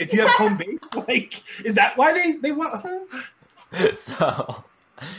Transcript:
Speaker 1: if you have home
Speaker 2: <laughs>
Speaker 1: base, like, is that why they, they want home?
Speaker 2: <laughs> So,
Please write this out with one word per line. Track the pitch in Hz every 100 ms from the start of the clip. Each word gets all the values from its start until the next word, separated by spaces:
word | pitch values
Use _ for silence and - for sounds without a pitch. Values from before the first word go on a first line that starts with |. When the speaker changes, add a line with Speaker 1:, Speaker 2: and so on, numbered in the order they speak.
Speaker 1:
if | 165
you | 208
have | 220
home | - 214 196
Speaker 2:
<laughs> |
Speaker 1:
base, | 175 320 - 220 -
like, | 254 - - - - 202
is | 202
that | 202 -
why | 302
they, | 330 349
they | 311 277
want | 302 320 220
home? | 359 370 381 254 - _ _ _ _
Speaker 2:
<laughs> | 180 208 -
So, | - - 156 - - 120 - _ _ - 143